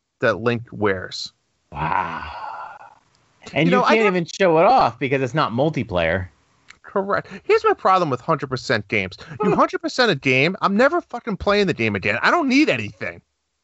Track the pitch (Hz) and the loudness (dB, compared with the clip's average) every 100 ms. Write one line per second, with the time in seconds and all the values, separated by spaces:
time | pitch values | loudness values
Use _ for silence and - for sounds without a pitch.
0 | _ - 120 92 120 117 117 117 104 92 | _ -2 0 2 -2 -2 -6 -2 0 0
1 | - - - _ _ _ _ - 78 95 | -6 -14 -16 _ _ _ _ -8 -4 -2
2 | 85 82 - - - - - - - _ | -4 -8 -12 -14 -14 -14 -16 -18 -20 _
3 | _ _ _ _ - - 170 247 208 220 | _ _ _ _ -6 0 2 2 4 2
4 | 208 180 165 - 190 160 202 254 135 - | 2 0 -4 0 2 4 4 4 2 0
5 | 135 139 127 151 127 117 156 151 107 90 | -2 0 0 -2 -2 0 -2 -2 -2 0
6 | 82 95 92 _ _ _ _ - - 202 | 0 -2 -4 _ _ _ _ -20 -8 -6
7 | 196 - - 190 - 427 440 - 208 185 | -2 -4 -4 -14 0 2 2 2 2 4
8 | 160 123 - 151 135 127 - 113 - 107 | 2 -2 -2 -4 -2 -8 -2 -2 0 -2
9 | 92 - - - - 330 320 370 320 - | -2 -10 -18 -4 0 2 0 0 -6 0
10 | 233 143 135 131 160 185 180 202 277 339 | 0 0 2 2 2 0 0 2 2 2
11 | - 240 233 185 208 202 190 120 110 101 | -4 -10 -8 -4 0 2 0 0 0 0
12 | 101 113 190 349 277 262 233 123 107 - | -2 0 2 2 2 2 2 0 -6 -10
13 | 95 87 _ _ _ _ | -12 -12 _ _ _ _